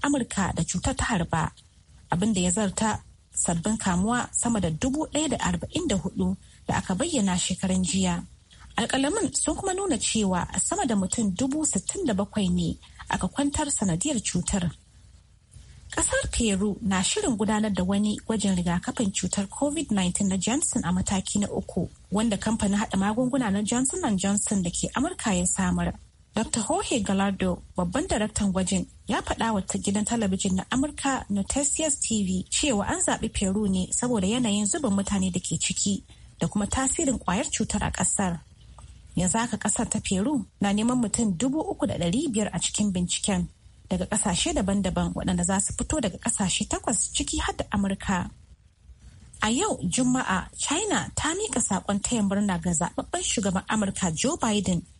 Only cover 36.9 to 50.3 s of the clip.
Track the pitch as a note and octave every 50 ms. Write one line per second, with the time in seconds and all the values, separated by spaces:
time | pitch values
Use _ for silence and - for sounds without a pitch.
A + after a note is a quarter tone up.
36.9 | - - E4+ C4+ A#3 - - - F3 G#3 D4+ - - - A3+ - - G#3 F3+ E3
37.9 | - - F#3 - - - G3+ F3+ E3+ D#3+ - - - - - - - - - -
38.9 | - - - - - E3+ F3+ F3+ - A3+ A#3 A#3+ - G3+ - G#3 - - A3+ F3
39.9 | - G#3+ - - G3+ F#3 G3+ C4+ D#4 B3+ G3 - - - G3+ G3+ G3 G#3 A3 A#3+
40.9 | B3 B3 A#3+ G3+ - - A#3 G#3+ F#3 D#3 A#3+ C4+ C4+ D#4 D#4 F#4+ D#4 - D4 G3+
41.9 | - - E3+ E3+ F3 B3+ E4+ D#4 G#3+ A3 G#3 - - F3+ - - - - G#3+ G#3
42.9 | F#3 F3+ F3+ F3 - - - - G3 F3+ F3 - - _ - - - - - -
43.9 | G3 F3 F3+ - G#3 G#3+ - G#3+ F3+ - - D#4+ E4 D4+ G#3 F#3 G3 G#3 F#3+ F#3+
44.9 | F3 F3+ F3 F3 F3+ - - - F#3 F3 F3 F3 G3 F#3+ - - - - A#3 -
45.9 | D4 D#4 A#3 F#3+ E3 - - A#3 - - G3+ F3+ - - G#3+ - - F#4+ - -
46.9 | A#3 F3+ - - - - - - - D#4 - - F#4+ - - - - G#3 G3 G3
47.9 | G3 - - - G3 F3 - - - - - - - - - - _ _ - -
48.9 | - - - - - - - - - - - G#3+ A#3 C#4 G4+ A4 - - - F#3
49.9 | D#3 - B3+ B3+ B3 B3+ - -